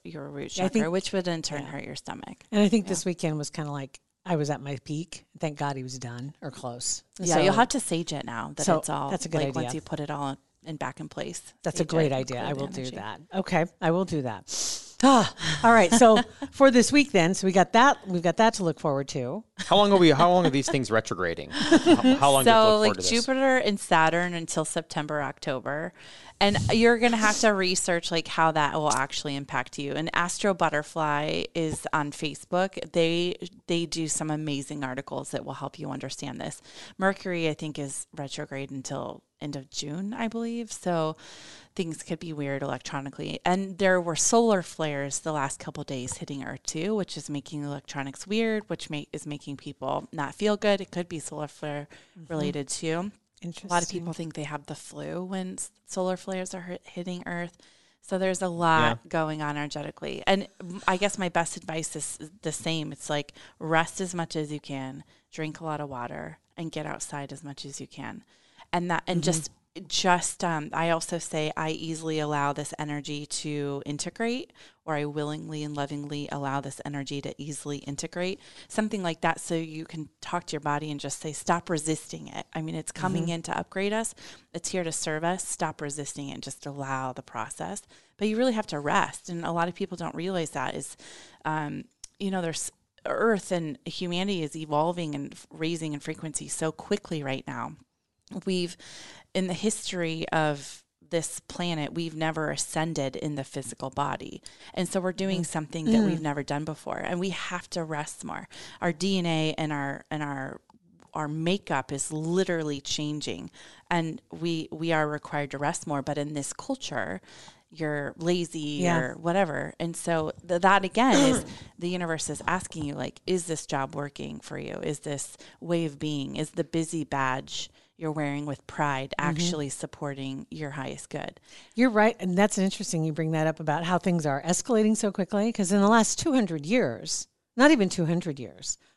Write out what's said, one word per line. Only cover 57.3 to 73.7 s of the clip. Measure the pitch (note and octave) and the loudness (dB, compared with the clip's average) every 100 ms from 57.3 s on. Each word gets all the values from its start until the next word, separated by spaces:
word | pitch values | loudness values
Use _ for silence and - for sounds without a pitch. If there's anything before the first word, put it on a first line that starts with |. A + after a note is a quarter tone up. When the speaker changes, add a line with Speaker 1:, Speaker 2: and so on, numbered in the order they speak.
| F3 F3 - - _ _ _ | -6 -8 -12 -20 _ _ _
Speaker 1:
So | - F#3+ | -4 0
there's | F#3+ F3+ | 0 0
a | F#3 | -2
lot | E3+ E3+ D#3+ D#3 - | 2 6 6 6 2
Speaker 3:
Yeah. | - | -2
Speaker 1:
going | E3 D#3 D#3 | 0 0 -2
on | D3 D3 | -2 -2
energetically. | D3 D3 D3 - D3 B2+ - | -4 -6 -8 -8 -8 -2 2
And | G3 - - | 2 0 -12
m-, | F3+ F3+ - | -12 -4 0
I | F#3 | 2
guess | G3+ G3 | 0 0
my | F3+ | 0
best | E3+ E3+ - | 0 0 -4
advice | - D#3+ D#3 D#3 | -6 -6 -4 -6
is | - - D#3 - | -8 -10 -14 -8
the | D#3+ | -6
same. | - E3 D#3+ D3+ | -4 -2 -2 -4
It's | D3 - | -8 -4
like, | D3 C#3+ - - - | -2 -4 -12 -20 -8
rest | D#3+ D#3+ E3 - | 2 2 2 -2
as | F#3 | -4
much | F3 E3 D#3+ | -4 -4 -4
as | D3+ | -4
you | D3+ | -6
can, | - C#3 C3 C3+ - _ _ | -8 -8 -8 -10 -16 _ _
drink | - D#3 D3 | -8 -8 -6
a | D#3+ | -6
lot | D3+ | -6
of | C#3+ | -6
water, | C3 B2 - - D#3 _ - | -8 -8 -8 -10 -12 _ -10
and | E3 | -8
get | D3+ D3+ | -6 -6
outside | - - D3 C#3 | -8 -8 -8 -10
as | C#3 | -12
much | C#3+ C#3 C#3+ | -12 -12 -12
as | C3+ | -12
you | C3+ | -14
can. | - B2+ G2 - _ _ - - | -12 -12 -12 -18 _ _ -20 -6
And | F3 F3 | -2 0
that, | E3 - | -2 0
and | F3 | 0
Speaker 2:
Mm-hmm. | D#3 | 2
Speaker 1:
just, | E3 D3 _ _ - D3+ | 2 -2 _ _ -16 -4
just, | - F#3 F3 - - | 2 4 4 2 -2
um, | F3+ D#3 D3+ | -2 -2 -2
I | - E3 | -2 2
also | E3 - E3+ | 0 0 -6
say | - D#3+ D3+ - | -4 -2 -2 -2
I | D#3+ | -2
easily | D#3+ D#3+ D#3+ D#3+ D#3 | -4 -6 -4 -2 -2
allow | D3 D3 C#3+ | 0 2 0
this | C#3+ D3 - | 0 -6 -6
energy | D3+ D3 C#3+ D3 D3 | -6 -6 -6 -8 -6
to | - D#3 D3 C#3+ | -6 -4 -4 -2